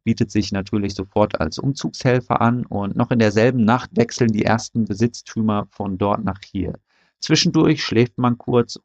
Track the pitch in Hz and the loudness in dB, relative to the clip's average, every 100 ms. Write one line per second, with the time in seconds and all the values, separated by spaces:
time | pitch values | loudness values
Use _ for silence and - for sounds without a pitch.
0 | - 113 - 107 101 98 98 107 101 98 | -2 -2 0 -2 -2 -4 -4 -4 -4 -6
1 | 95 107 104 - 80 - 135 139 - - | -4 0 0 0 -4 -2 -4 -4 -8 -2
2 | 131 123 123 - 117 123 - 101 101 - | 0 0 0 0 0 0 -4 -6 -4 -2
3 | 120 123 110 104 120 131 107 127 - 196 | 0 2 2 4 2 4 2 2 -2 -2
4 | 233 - 120 107 - 113 - 120 107 98 | -2 2 0 2 0 0 -2 -4 -2 0
5 | 117 - - 117 110 104 101 - 101 95 | 0 -2 -10 -2 0 -2 -4 -8 -8 -2
6 | 101 104 98 95 - 95 87 - _ _ | 0 0 -2 -6 -8 -6 -6 -8 _ _
7 | _ _ - 156 175 160 160 151 - 110 | _ _ 0 2 2 2 2 2 0 2
8 | 120 - 123 120 - 123 117 - | 2 2 -2 -2 0 0 0 -8